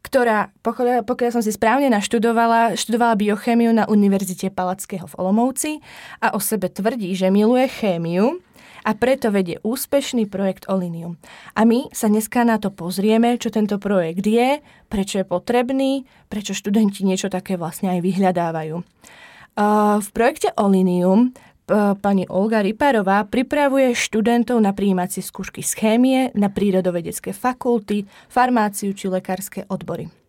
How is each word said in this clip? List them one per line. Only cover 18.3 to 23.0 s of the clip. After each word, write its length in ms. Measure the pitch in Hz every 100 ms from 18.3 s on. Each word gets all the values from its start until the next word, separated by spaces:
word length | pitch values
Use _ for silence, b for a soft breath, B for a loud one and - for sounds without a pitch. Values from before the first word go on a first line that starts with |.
| 180 170 160 156 160 180 B B B B B B
A 100 | - 208 208 208 208
v 60 | 208
projekte 400 | - 233 311 320 -
Olinium 720 | 202 190 185 180 180 190 247
p-, 640 | 254 - _ - 202 208 202
pani 240 | 202 196 180
Olga 380 | 180 208 220
Ryparová 580 | 196 220 285 240